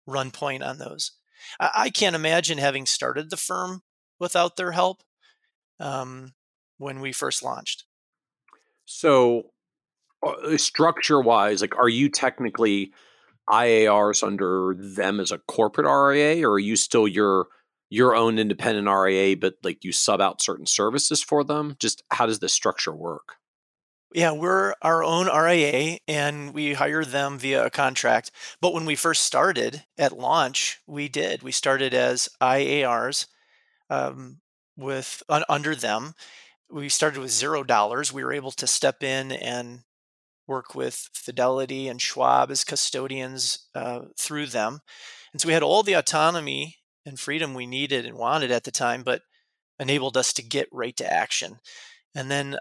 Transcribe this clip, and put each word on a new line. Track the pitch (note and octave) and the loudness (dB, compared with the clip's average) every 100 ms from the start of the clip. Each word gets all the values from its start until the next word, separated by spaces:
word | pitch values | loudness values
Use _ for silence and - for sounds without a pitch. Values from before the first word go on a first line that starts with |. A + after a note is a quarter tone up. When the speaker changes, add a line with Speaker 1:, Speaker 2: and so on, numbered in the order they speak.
| - | -8
Speaker 1:
run | C3+ C3 | -6 -6
point | - C#3+ C3 | -6 -8 -6
on | C3+ C#3 | -8 -10
those. | - C#3+ - - _ _ - - | -12 -8 -8 -10 _ _ -16 -4
I, | F3 | -2
I | - B3 | 0 0
can't | - G3+ E3 | 2 2 2
imagine | D#3 E3 E3 D3+ | 2 2 2 0
having | C#3 C3+ C3 | 0 0 -2
started | - C3 C3+ D#3 | -2 -2 -4 -6
the | - | -6
firm | - F3+ F#3 F#3 - _ _ - | -4 -4 -6 -10 -16 _ _ -8
without | F3+ F3+ F3 - | -2 0 0 -2
their | F3+ | -4
help, | E3+ F3+ F#3+ _ _ _ _ _ _ _ - | 0 0 -2 _ _ _ _ _ _ _ -12
um, | C#3+ C3 B2+ B2+ C3 _ _ _ _ - | -8 -6 -8 -12 -18 _ _ _ _ -14
when | C#3 C3+ | -12 -8
we | C3+ | -8
first | B2+ C3+ B2 | -6 -4 -4
launched. | B2+ B2+ - - - _ _ _ _ _ _ _ _ _ - | -6 -8 -8 -10 -12 _ _ _ _ _ _ _ _ _ -20
Speaker 2:
So, | - D#3+ C3+ B2 A#2+ - _ _ _ _ _ _ _ D3+ | 0 4 6 6 4 -2 _ _ _ _ _ _ _ -6
uh, | - D3+ D#3+ | -4 -2 -2
structure-wise, | - - D#3+ E3 - D3 A#2+ A2+ G2+ G2+ | 0 2 2 2 2 4 6 4 4 2
like, | G2+ - | 0 2
are | B2 | 4
you | A#2 C#3+ | 4 2
technically | D3 C3 - A#2+ A2+ A2+ G2+ F#2+ _ _ _ _ _ - | 2 -2 -2 -4 2 2 2 -2 _ _ _ _ _ 2
I | G#2+ A#2+ | 4 6
A | A2+ G#2+ | 6 6
Rs | G#2 G#2 G#2 | 6 4 2
under | G2+ G2 F#2+ F#2 F#2 F#2 | 0 0 0 0 0 -2
them | G2 F#2+ F#2+ G2+ | -6 -4 -2 0
as | F#2 | -2
a | F2+ | -6
corporate | - - G#2+ - D3 | -4 0 2 2 4
R | C#3 C#3 | 4 4
I | C#3 | 4
A, | D3 E3 | 4 4
or | C#3+ | 2
are | G2+ | 2
you | G2+ A2 | 2 0
still | - A#2+ G#2+ | 2 4 4
your, | F#2 G2+ F#2+ F2+ _ _ _ _ | 4 4 4 0 _ _ _ _
your | G#2 B2+ | 4 4
own | A2+ A2+ A2 | 6 4 2
independent | G#2+ G2+ A2+ G#2+ G2+ | 0 0 0 0 2
R | G2 F#2+ | 4 4
I | |
A, | F#2+ G2 | 4 4
but, | F#2 F#2+ - | 2 0 -2
like, | G2 - | -6 -6
you | F#2 | -4
sub | - - G2 | -2 2 2
out | F#2+ - | 2 0
certain | - F#2+ - | -4 -4 -2
services | - G#2 C3+ - D3+ | 0 0 0 0 -2
for | - D3+ | 0 0
them? | C#3+ D3 D3+ C#3 | 0 -2 -4 -4
Just | A2+ - - | -4 -4 -4
how | - A#2 | 0 0
does | A2 | 0
this | F2+ | -2
structure | - G#2 - - | 0 0 -2 -6
work? | D#2 E2 D2+ - - _ _ _ _ _ _ _ | -6 -8 -10 -14 -20 _ _ _ _ _ _ _
Speaker 1:
Yeah, | E3+ E3 | 0 0
we're | D3+ F3 F#3+ G3 F#3+ | 2 0 2 0 0
our | D#3 E3 | 2 2
own | D#3+ E3 F#3 | 2 2 2
R | D3+ E3 | 4 4
I | |
A, | F3 D3 C3+ D3+ E3+ - | 4 4 2 0 -4 -4
and | D3+ C#3+ D3 C#3+ | -2 -2 -4 -8
we | C#3 D3 | -6 -4
hire | C#3 D3 D#3 | 0 0 0
them | D3 C3+ C#3 C#3 | -2 -2 -2 -4
via | C3+ C3+ B2 | -2 0 0
a | |
contract. | - C3 B2+ A#2+ A#2 - - - - | 0 0 0 2 2 0 -12 -18 -2
But | F3+ | 0
when | E3+ | 0
we | D#3+ | -2
first | D3 E3 D#3 | -2 0 0
started | - C3 F3 D3+ A2+ D3 - - | 0 2 2 2 -2 -6 -12 -2
at | C#3 - | 0 0
launch, | B2 E3 C3 C3+ - - - | 0 0 0 -2 -4 -6 -12
we | D3 C#3+ | -10 -6
did. | C3+ D#3+ - | -4 -4 -4
We | C3 | -6
started | - C#3 C3+ C3+ | -2 0 2 2
as | B2 B2 B2+ - - | 2 2 0 -4 0
I | B2+ C3+ | 2 4
A | C3+ C#3+ C3 | 2 2 2
Rs, | A#2 B2 C#3 - _ _ _ _ _ - | 0 -2 -4 -6 _ _ _ _ _ -6
um, | C#3 C3+ C3 B2+ C3+ _ _ _ - | -4 -4 -8 -16 -20 _ _ _ -12
with, | C3+ C3+ B2+ - - | -8 -8 -8 -12 -4
un-, | D3+ - | -2 0
under | D3 D3 | -2 -2
them. | C#3+ A#2 G#2+ C#3 - - - - _ _ | -4 -2 -4 -6 -14 -20 -20 -20 _ _
We | D#3 C#3+ | -10 -4
started | - D3+ C#3 | 0 0 -2
with | C3 | -4
zero | - C3+ D3+ | -2 -2 -2
dollars. | C3+ A#2 G#2 B2 D3 | 2 2 2 0 -4
We | C3+ | -4
were | C3 | -4
able | C#3+ C3 | -6 -6
to | - B2+ | -6 -2
step | - C#3 - | 0 0 0
in | C#3 C3+ C3+ | -2 -4 -4
and | C3 - A#2+ A#2+ B2 _ _ _ _ _ _ - | -8 -6 -8 -10 -16 _ _ _ _ _ _ -8
work | C3 A#2+ | -8 -8
with | C3+ B2+ - - | -8 -6 -6 -12
Fidelity | - - B2 B2+ C3 C3 C3+ C3+ | -12 -8 0 0 0 -4 -6 -8
and | B2 | -6
Schwab | - - B2+ B2+ B2+ | -6 2 4 4 4
as | C3+ | 0
custodians, | - - - C3+ C3+ C3+ C3 C3 C3 - _ | -4 -2 -2 -4 -6 -6 -8 -6 -4 -6 _
uh, | - B2+ B2 - - | -10 -8 -8 -10 -8
through | - D3+ D3 | -6 -6 -4
them. | A#2+ G#2+ C#3+ - - - - - | -2 -4 -4 -14 -20 -20 -20 -10
And | D3 | -4
so | E3 | 2
we | |
had | D#3+ | 2
all | D3 F#3+ | 4 4
the | G3+ | 4
autonomy | F3 - D#3+ D#3+ F3 C#3+ C#3 D#3 - _ _ - | 2 2 2 2 2 -4 -8 -8 -14 _ _ -18
and | C3+ | -10
freedom | - D3+ D#3 | -6 -4 -4
we | C3 B2 | -6 -8
needed | C3 C#3 C3 | -6 -4 -4
and | A#2 - | -4 -4
wanted | A#2 D3+ C3 | 0 0 2
at | A#2+ | 0
the | - | -2
time, | - B2 B2 | -2 -2 -2
but | B2 B2 - _ _ _ _ - | -4 -4 -6 _ _ _ _ -8
enabled | C3 C#3+ C3 B2+ | -2 0 0 0
us | B2 | 0
to | - | -2
get | A2+ C3 - | -4 -4 -4
right | - A#2+ - | -6 -8 -6
to | - | -2
action. | E2 A2 - D#2 A#2 - - - - _ C#3+ | 0 0 -4 -6 -12 -20 -20 -20 -20 _ -10
And | C3 | -4
then | C#3 C#3 C#3 | -4 -4 -8